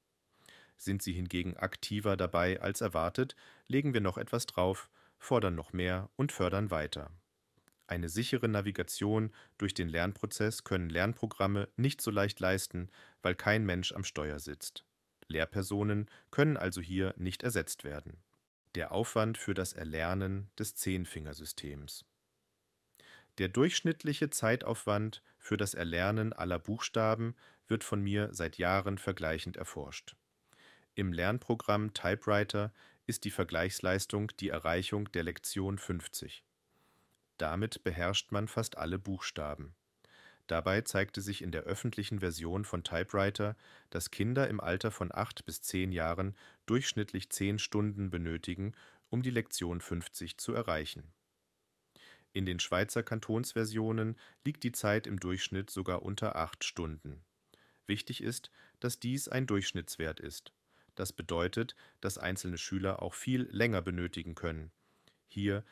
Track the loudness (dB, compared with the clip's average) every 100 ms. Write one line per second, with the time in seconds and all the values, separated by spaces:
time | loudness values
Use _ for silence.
0 | _ _ _ _ -20 -20 -20 -8 -2 -2
1 | -2 -2 -2 -2 -2 -2 -4 -2 -4 0
2 | 2 2 2 4 4 2 -2 0 0 2
3 | 2 2 0 -4 -20 -20 0 2 4 4
4 | 2 0 -2 -2 0 2 2 2 -6 _
5 | _ _ 2 4 4 0 -2 0 0 0
6 | -2 -2 -2 2 2 4 2 0 -2 -4
7 | -8 -14 _ _ _ _ _ _ -6 -4
8 | -2 -2 0 2 4 2 2 -2 -4 0
9 | 2 4 2 -4 -20 -2 0 2 0 2
10 | 2 0 -4 0 0 0 0 0 2 2
11 | 2 2 -4 2 2 2 0 2 2 2
12 | 2 4 4 4 2 2 0 -4 -6 -10
13 | -20 _ 0 2 4 4 4 2 0 -4
14 | -4 -2 -2 -4 -6 -8 -10 -12 -20 _
15 | _ _ -4 0 0 0 0 0 2 2
16 | -2 -10 _ 4 4 4 0 -2 -2 0
17 | 0 0 -4 -2 0 0 0 -4 -8 -8
18 | -10 -18 _ _ _ _ _ -6 -2 0
19 | 2 2 2 0 -2 0 -2 -4 -4 0
20 | 0 2 0 -2 -6 -6 -6 -2 0 0
21 | -2 -6 -8 -10 -10 -10 -10 -10 -12 -14
22 | -16 _ _ _ _ _ _ _ _ _
23 | -20 -20 -14 -2 2 4 4 4 0 0
24 | -2 0 0 2 4 4 0 -2 2 2
25 | 0 -4 -16 _ -2 0 0 -2 0 2
26 | 2 2 0 -2 -2 -2 -2 -4 0 2
27 | 4 4 0 -6 -16 _ -2 -2 0 0
28 | 2 2 0 -2 -4 2 4 4 2 -2
29 | -2 0 0 -2 -4 -8 -8 -8 -10 -12
30 | -14 -20 _ _ _ -20 -20 -20 _ -2
31 | 0 2 2 2 0 0 4 2 2 0
32 | 0 2 4 4 4 0 -2 -6 -20 _
33 | -6 -4 -2 -2 0 2 0 0 2 2
34 | 2 -2 -2 -4 -4 0 2 2 2 -2
35 | -2 -2 -2 -4 -6 -2 -2 -2 -2 -4
36 | -4 -10 -10 -14 _ _ _ _ _ _
37 | _ _ _ -4 0 0 -2 -2 -2 2
38 | 2 2 0 0 0 -2 -2 -4 -2 -2
39 | -2 -4 -4 -4 -4 -6 -10 -16 _ _
40 | _ -20 -20 -20 -2 0 4 2 2 2
41 | 2 -2 -4 -4 -4 -4 -2 -2 -2 -2
42 | -2 0 0 0 -2 -2 -2 -4 -2 -2
43 | 2 4 4 2 -2 -2 -14 -20 _ -6
44 | -4 0 2 4 2 0 0 0 0 -2
45 | -4 -2 -4 -6 -10 -8 -2 0 0 0
46 | 0 0 -2 -4 -16 -12 0 2 2 -2
47 | -2 -4 -6 0 0 0 0 2 2 0
48 | -2 -2 -2 -2 -4 -4 -4 -6 -18 -20
49 | _ -2 0 -2 -2 -4 -2 -4 -4 -6
50 | -6 -10 -10 -8 -4 -2 0 -2 -2 -8
51 | -16 _ _ _ _ _ _ _ _ _
52 | -20 -20 _ -2 -2 -2 2 2 2 0
53 | 0 -4 0 0 0 0 0 0 0 0
54 | -2 -4 -14 _ -6 -2 -4 0 2 2
55 | 0 -4 -2 -2 -2 -4 -4 -4 -2 -2
56 | -4 -2 -2 0 -2 -4 -6 -4 -4 -6
57 | -10 -14 -18 _ _ _ _ _ -4 -4
58 | -2 -4 -4 -4 -10 -18 -20 _ -4 -2
59 | -2 -2 0 0 2 2 0 -4 -6 -4
60 | -4 -4 -10 -12 -16 -20 _ _ _ -6
61 | -6 -6 -2 2 2 0 -4 -8 -20 _
62 | -6 -2 -2 -2 -4 -6 -4 -2 0 -2
63 | -4 -4 0 0 0 2 4 4 0 -2
64 | -2 -4 -8 -4 -4 -4 -8 -16 _ _
65 | _ _ _ -2 0 0 -4